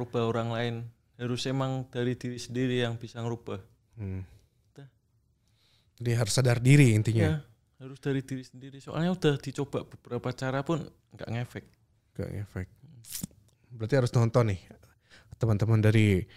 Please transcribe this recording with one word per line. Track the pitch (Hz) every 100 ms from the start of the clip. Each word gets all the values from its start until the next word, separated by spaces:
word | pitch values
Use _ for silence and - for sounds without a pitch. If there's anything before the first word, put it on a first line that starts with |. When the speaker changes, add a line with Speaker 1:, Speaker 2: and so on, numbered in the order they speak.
Speaker 1:
rubah | 120 120
orang | 117 117 117
lain. | 113 120 117 117 - _ -
Harus | 120 120 135
emang | 135 131 131 123
dari | 123 123
diri | 123 123 120
sendiri | - 123 127 123
yang | 117
bisa | 113 117 120
ngerubah. | 117 117 - 101 - _ _ 113
Speaker 2:
Hmm. | 98 95 92 - _ _ _
Speaker 1:
Udah. | - 135 _ _ _ _ _ _ _ _ _ _ -
Speaker 2:
Jadi | 120
harus | 117 113
sadar | - 123 117
diri | 127 143 127
intinya. | 107 110 110 156
Speaker 1:
Iya, | 156 - _ _ -
harus | 131 139
dari | 143 135
diri | 131 131 127
sendiri. | 127 135 135
Soalnya | - 151 175
udah | 180 151
dicoba | 135 139 - 135 135
beberapa | - - - 120 131
cara | - 131 135
pun | 143 165 -
nggak | - _ 104 -
ngefek. | 113 120 101 - _ _ _ _
Speaker 2:
Nggak | - 90 98
ngefek. | 98 95 90 _ 135 123 117 - - _ _ _ _
Berarti | 117 110 135
harus | 123
nonton | 120 117 123 113
nih, | 92 - - - _ _ - _ -
teman-teman | 110 104 110 110
dari, | 107 110 104 92 -